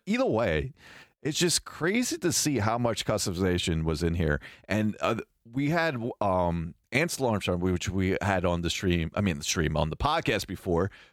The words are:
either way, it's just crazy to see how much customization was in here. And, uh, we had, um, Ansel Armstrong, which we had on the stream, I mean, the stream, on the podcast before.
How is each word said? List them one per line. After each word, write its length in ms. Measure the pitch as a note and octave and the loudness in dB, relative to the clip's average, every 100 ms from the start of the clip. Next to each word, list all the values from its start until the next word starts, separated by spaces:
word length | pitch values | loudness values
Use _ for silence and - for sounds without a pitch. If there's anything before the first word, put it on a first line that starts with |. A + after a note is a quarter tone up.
| - | -2
either 180 | A#3+ | 0
way, 480 | B3+ A2+ A#2+ D#2+ C#3 - - - - _ | 2 2 2 0 -2 -8 -20 -20 -20 _
it's 160 | D3+ D3+ | -4 0
just 280 | F3 - - | 2 0 -4
crazy 500 | - D#3+ A3 B3 C4+ | -4 0 0 -2 -2
to 160 | F3 | 0
see 280 | - D#3 C3 | 0 2 2
how 180 | G#2 A#2 | 2 0
much 260 | A#2+ G#2+ | 0 -2
customization 800 | - G#2 - F2 F#2 F2+ F#2 D#2+ | -2 -2 0 0 2 2 2 0
was 180 | D#2+ D#2 | 0 0
in 120 | E2+ | 0
here. 260 | E2+ D#2+ C#2+ - - - | 2 2 0 -2 -16 -4
And, 300 | G#2+ G#2+ - | -2 -2 -2
uh, 140 | F2 A2+ - _ A#2 | -2 -2 -6 _ -10
we 180 | B2 C#3+ | -4 0
had, 260 | E3+ E3 B2+ A#2 - | 0 0 -2 -6 -2
um, 540 | G#2 F#2 F2 E2+ E2 - - | 0 2 2 0 -4 -10 -4
Ansel 340 | C3+ E3+ - B2+ | -2 0 0 0
Armstrong, 340 | G#2 - F2 | 0 0 0
which 280 | F#2 F2+ - | 2 0 -2
we 280 | F#2 F#2+ F#2 | 0 0 0
had 240 | G2 F#2+ | 0 0
on 180 | F2 F2 | 2 0
the 80 | E2+ | -2
stream, 400 | - F#2+ F2 D#2+ | -2 0 2 0
I 60 | - | 0
mean, 180 | G2+ D2 | -2 -2
the 60 | |
stream, 320 | - F#2 D#2 D2+ | -4 0 2 2
on 140 | D#2 | 0
the 60 | D#2 | 0
podcast 500 | C#3+ D#3+ - G#2+ - | 0 0 0 -2 -4
before. 440 | F#2 F#2+ E2 G2 - - | -8 -2 0 0 -4 -20